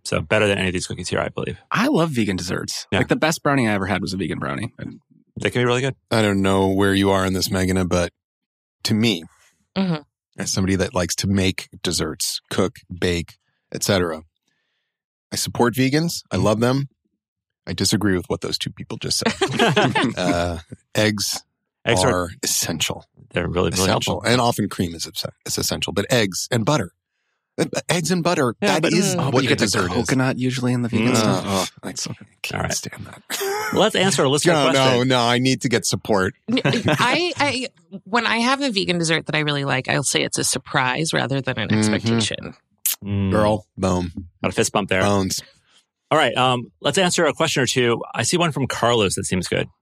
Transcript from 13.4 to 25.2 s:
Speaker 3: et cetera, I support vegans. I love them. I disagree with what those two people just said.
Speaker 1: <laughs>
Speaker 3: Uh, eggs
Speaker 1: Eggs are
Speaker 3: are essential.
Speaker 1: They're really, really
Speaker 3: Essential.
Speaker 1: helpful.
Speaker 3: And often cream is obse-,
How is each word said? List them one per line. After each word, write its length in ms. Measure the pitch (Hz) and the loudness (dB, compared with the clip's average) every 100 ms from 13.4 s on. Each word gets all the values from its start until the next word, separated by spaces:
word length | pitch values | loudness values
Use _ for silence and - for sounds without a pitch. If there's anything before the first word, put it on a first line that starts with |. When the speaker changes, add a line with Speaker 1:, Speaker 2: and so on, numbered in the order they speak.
| _ _ _ | _ _ _
Speaker 3:
et 100 | - | -8
cetera, 380 | - 101 87 78 78 _ _ _ _ _ _ _ _ _ - | 0 0 0 -4 -12 _ _ _ _ _ _ _ _ _ -10
I 40 | - | -6
support 380 | - - 120 120 | -6 0 0 2
vegans. 460 | 131 147 170 - - | 2 2 0 -4 -6
I 60 | 90 | 0
love 220 | 95 107 | 2 2
them. 300 | 120 135 139 _ _ _ _ _ _ _ - | 2 0 -4 _ _ _ _ _ _ _ -10
I 60 | |
disagree 420 | 92 98 101 101 92 | -4 0 2 2 0
with 100 | 85 | 0
what 140 | 87 | -6
those 160 | - - | -4 -6
two 140 | - | -8
people 260 | - - 113 | -10 -12 -8
just 220 | - - | -4 -2
said. 140 | 233 - | -2 -2
Speaker 1:
<laughs> 760 | 370 - 226 170 180 - 120 95 | -2 2 2 4 2 2 0 0
Speaker 3:
Uh, 420 | 90 87 87 85 - - _ | 0 0 0 -4 -10 -18 _
eggs 480 | 107 107 104 - - - _ _ _ | 0 0 0 -4 -6 -10 _ _ _
Speaker 1:
Eggs 200 | - 92 | 0 2
are 120 | 120 92 87 | 4 2 -2
Speaker 3:
are 40 | - | -6
essential. 640 | - - - 78 - - - _ - | -4 -2 -2 -4 -4 -6 -12 _ -8
Speaker 1:
They're 140 | - 85 | -4 -2
really, 220 | 82 92 | 0 0
really 40 | 92 | 2
Speaker 3:
Essential. 300 | 95 117 - 82 | 2 2 0 -2
Speaker 1:
helpful. 80 | |
Speaker 3:
And 180 | 107 123 | 0 2
often 280 | 120 117 101 | 2 0 -2
cream 260 | - 90 80 | -2 -4 -4
is 100 | - | -10
obse-, 240 | - | -8